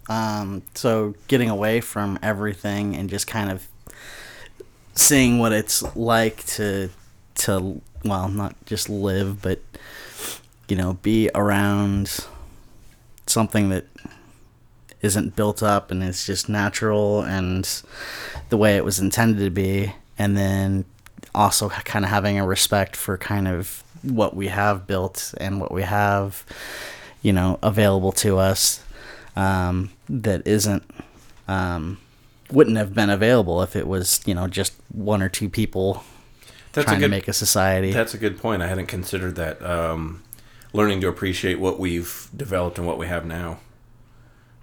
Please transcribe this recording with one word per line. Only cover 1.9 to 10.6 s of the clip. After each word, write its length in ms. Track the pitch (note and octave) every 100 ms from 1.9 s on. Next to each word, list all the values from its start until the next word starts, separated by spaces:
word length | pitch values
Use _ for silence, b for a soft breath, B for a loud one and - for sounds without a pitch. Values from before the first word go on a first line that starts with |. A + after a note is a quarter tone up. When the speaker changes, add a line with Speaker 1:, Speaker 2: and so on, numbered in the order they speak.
| G#2+ G2+ F#2+
Speaker 1:
everything 720 | G#2+ G2+ G#2 F#2 G#2 G2+ G2+ F2
and 140 | G2
just 180 | G2+ -
kind 240 | - G2
of 160 | F#2 - - - B B B B B B - - - - -
seeing 440 | - C#3 B2 A#2+
what 140 | A#2
it's 280 | G#2+ G#2+ - - -
like 500 | A#2 A2+ A2 - -
to, 440 | - G#2 G2 F#2 - - - - -
to, 460 | - F#2+ F#2 - - -
well, 240 | G#2+ F#2+ F#2+
not 280 | G2+ G2 - -
just 240 | G#2+ -
live, 520 | G#2 G2 F#2+ G2 G2+
but, 200 | F#2 F#2 - - B B B B B B - _